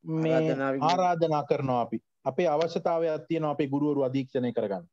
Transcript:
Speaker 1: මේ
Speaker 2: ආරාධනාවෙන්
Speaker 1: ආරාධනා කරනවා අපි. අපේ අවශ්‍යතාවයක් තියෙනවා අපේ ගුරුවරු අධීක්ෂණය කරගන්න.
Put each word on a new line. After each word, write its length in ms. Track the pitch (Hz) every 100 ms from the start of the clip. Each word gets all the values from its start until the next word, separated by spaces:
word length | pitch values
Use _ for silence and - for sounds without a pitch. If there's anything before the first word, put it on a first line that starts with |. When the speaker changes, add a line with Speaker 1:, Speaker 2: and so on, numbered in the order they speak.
Speaker 1:
මේ 300 | 165 160 160
Speaker 2:
ආරාධනාවෙන් 480 | 160 160 139 135 135
Speaker 1:
ආරාධනා 600 | 151 180 180 175 160 151
කරනවා 360 | 143 143 139 123
අපි. 220 | 117 113 _ _
අපේ 280 | - 131 175
අවශ්‍යතාවයක් 760 | 151 165 170 175 165 165 156 156
තියෙනවා 260 | 165 156
අපේ 160 | 143 147
ගුරුවරු 340 | 143 147 139
අධීක්ෂණය 500 | 131 131 131 135 123
කරගන්න. 320 | 117 107 95 85